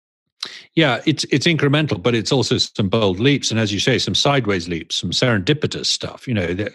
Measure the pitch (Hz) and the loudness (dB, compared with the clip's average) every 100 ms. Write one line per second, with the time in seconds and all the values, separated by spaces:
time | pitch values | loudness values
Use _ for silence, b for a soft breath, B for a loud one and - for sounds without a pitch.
0 | _ _ _ - B B B - 151 117 | _ _ _ -14 B B B 2 2 2
1 | - 143 - 143 170 160 143 147 151 104 | 0 -2 0 0 2 2 2 2 0 0
2 | 120 117 95 139 - 113 - - 101 113 | 0 0 0 0 2 0 0 0 0 2
3 | 104 90 131 135 - 113 107 101 - 113 | 2 2 2 2 0 -2 0 0 0 0
4 | - - 147 143 104 95 85 80 - - | 0 0 2 2 0 -2 -2 -8 -6 -6
5 | 87 - 127 107 90 147 104 - - - | -4 0 2 2 2 0 0 -4 -4 -4
6 | - - - 107 87 90 104 | -6 -12 -4 -2 -2 -2 -4